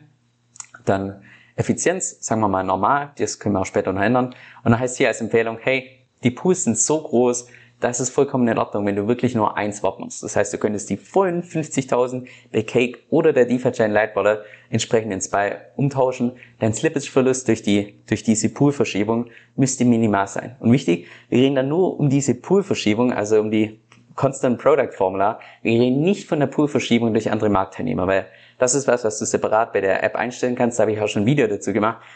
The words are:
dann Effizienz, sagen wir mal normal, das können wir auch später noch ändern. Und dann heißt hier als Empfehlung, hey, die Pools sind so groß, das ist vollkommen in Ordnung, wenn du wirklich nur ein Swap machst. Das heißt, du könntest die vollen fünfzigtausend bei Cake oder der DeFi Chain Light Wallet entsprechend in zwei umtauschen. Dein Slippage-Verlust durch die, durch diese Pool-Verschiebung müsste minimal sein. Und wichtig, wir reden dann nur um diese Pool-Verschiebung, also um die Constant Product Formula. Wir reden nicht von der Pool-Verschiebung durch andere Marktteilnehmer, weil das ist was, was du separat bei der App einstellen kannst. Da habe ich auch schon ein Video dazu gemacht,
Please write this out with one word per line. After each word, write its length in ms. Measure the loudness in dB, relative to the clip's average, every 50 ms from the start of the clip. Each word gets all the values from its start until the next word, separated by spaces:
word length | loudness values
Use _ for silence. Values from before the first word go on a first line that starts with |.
| -20 _ _ _ _ _ _ _ _ _ _ -20 -20 _ -20 -8 -2
dann 360 | -2 0 0 -2 -6 -10 -12 -18 -20 -20 -20 _ _ -6
Effizienz, 680 | -4 -2 -2 -2 0 0 -2 -2 -2 -4 -8 -10 -8 -6
sagen 140 | -4 -2 0
wir 80 | 0
mal 160 | 0 0 0 0
normal, 480 | 0 0 0 2 2 2 0 -2 -6 -6
das 200 | -6 -6 -6 -6
können 180 | -4 -2 -2 0
wir 40 | 0
auch 60 | -2
später 260 | -2 -2 -2 -2 -2
noch 100 | -2 0
ändern. 260 | 0 2 2 2 0 -2 -6 -12 -20 -20 -16 -4 0
Und 80 | 0
dann 80 | 2 2
heißt 160 | 0 -4 -2
hier 140 | 0 0 0
als 100 | 0 -2
Empfehlung, 380 | -4 0 2 2 2 0 -4 -6
hey, 300 | -2 -2 -2 -2 -4 -8 -18 _ _ _ _ _ -2
die 80 | -2
Pools 320 | -2 0 0 0 0 0 0
sind 140 | -2 0
so 240 | 0 0 0 0 -2
groß, 460 | -2 0 2 2 2 2 2 -2 -6 -14 -20 -20 -20 _ _ -4
das 200 | -4 -4 -2 -2
ist 80 | -4 -2
vollkommen 360 | 0 0 0 2 2 0 2 2
in 80 | 2
Ordnung, 280 | 0 -2 -2 -2 -4 -2
wenn 120 | -2 -2
du 100 | -2 0
wirklich 280 | -2 -2 0 0 -2 0
nur 200 | 2 0 0 0
ein 160 | -2 -4 -6
Swap 280 | -6 -4 -4 -4 -4 -6
machst. 220 | -12 -14 -14 -12
Das 140 | -10 -6 -2
heißt, 180 | -2 -2 -2 -4
du 40 |
könntest 320 | -4 -2 -2 -2 -4 -6 -6
die 80 | -8
vollen 460 | -8 -8 -4 0 0 0 0 0 -4 -6
fünfzigtausend 840 | -6 -6 -6 -6 -4 -4 -6 -4 0 0 0 0 0 -2 -8 -12 -14 -20 -20 -12 _
bei 100 | -4 -4
Cake 380 | -2 0 0 0 0 0 -4 -10 _ -2
oder 220 | 0 2 4 4
der 140 | 4 4 4
DeFi 260 | 2 2 0 0 -2
Chain 200 | 0 0 0 2
Light 260 | 2 2 0 0 0
Wallet 240 | 0 2 2 2 0 -2 -12 -20 -20 -12 -4
entsprechend 440 | -4 -4 -2 0 0 0 0 0 -6
in 80 | -6
zwei 400 | -6 -4 -2 0 0 -2 -4 -6 -12 -12 -6
umtauschen. 560 | -4 -2 -2 0 0 0 0 0 0 -2 -4 -4 -6 -18 -16 -8 -4
Dein 140 | -2 -2 -2
Slippage-Verlust 760 | 0 -2 -2 -2 -4 -6 -2 0 2 2 2 0 0 0
durch 140 | -2 -2 0
die, 420 | 0 0 0 0 0 -2 -10 -12 _
durch 180 | -4 -4 -2 0
diese 260 | 0 0 0 0 -2
Pool-Verschiebung 800 | 0 2 2 2 2 0 -2 -2 0 -2 -2 0 -2 -2 -4 -6 -12 -20 -20 _ -2
müsste 300 | 0 0 0 0 2 2
minimal 420 | 4 4 4 4 2 2 2 0
sein. 300 | -2 -4 -10 -10 -10 -8 -2
Und 140 | 2 4 4
wichtig, 340 | 4 4 0 -2 -2 -2 -10 -20 -16 -6 0
wir 100 | 2 4
reden 160 | 4 4 2
dann 140 | 2 0 0
nur 280 | 0 0 0 0 0
um 120 | 0 0 2
diese 260 | 2 2 2 0 -2
Pool-Verschiebung, 800 | -2 0 2 2 2 2 0 -2 -2 0 0 2 2 2 0 0
also 260 | 0 0 2 4 2
um 100 | 4 4
die 300 | 2 0 0 0 -4 -12 _ _ -20 _ _ _ -6
Constant 440 | -2 -2 -2 -2 0 -2 -2 0 2
Product 320 | 2 4 4 4 2 -2
Formula. 480 | -2 -2 -2 -2 0 0 0 0 -2 -4 -10 -20 -14 -6
Wir 180 | -2 0 2 4
reden 220 | 4 4 2 2
nicht 260 | 2 2 0 0 -2
von 140 | -4 -2 0
der 60 | 0
Pool-Verschiebung 640 | 0 0 0 0 0 0 -2 0 2 0 2 2 2 0
durch 180 | 0 0 0
andere 180 | -2 0 0 2
Marktteilnehmer, 580 | 2 2 0 -2 -6 -8 -6 -4 -2 -2 0
weil 180 | 2 0 0 0 -4 -14 -20 -20 -12 _
das 180 | -2 0 0 0
ist 140 | 0 2 2
was, 160 | 0 2 0
was 140 | -2 -4 -4
du 60 | -6
separat 460 | -2 -2 -2 0 2 2 2 2 2
bei 80 | 0 0
der 240 | 0 2 0 0 0
App 140 | -2 -2
einstellen 380 | -2 -4 -4 -6 -4 -4 -2 -2
kannst. 240 | 0 -2 0 2 2
Da 40 | 0
habe 80 | 0
ich 80 | 0 0
auch 80 | -2
schon 160 | -2 0 0 2
ein 40 |
Video 200 | 2 2 2 2
dazu 240 | 0 0 -2 -4 -2
gemacht, 300 | -2 0 0 0 -2 -4 -12 -20 -20